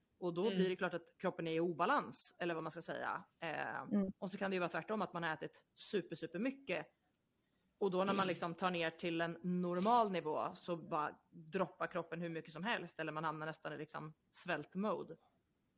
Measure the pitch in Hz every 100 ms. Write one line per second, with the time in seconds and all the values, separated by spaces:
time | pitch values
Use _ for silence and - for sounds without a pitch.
0 | _ - 180 170 208 190 185 180 185 170
1 | - - 185 170 165 160 175 165 180 285
2 | 156 - - - 175 165 160 170 160 135
3 | 123 123 190 - 165 143 131 110 131 208
4 | 190 - 196 196 196 190 170 170 156 214
5 | 180 175 165 151 156 - _ - - 202
6 | 170 165 160 175 247 269 - 170 147 _
7 | _ _ _ _ _ _ _ - 196 180
8 | 196 196 190 170 175 165 185 180 165 165
9 | 175 165 165 165 180 180 180 180 196 240
10 | 214 180 151 143 123 185 - 170 151 165
11 | 151 - _ 170 160 185 180 - 165 180
12 | 170 165 170 160 160 156 196 220 170 -
13 | 160 156 160 156 156 156 156 147 156 151
14 | 151 - _ - 175 156 151 185 214 165
15 | 147 160 _ _ _ _ _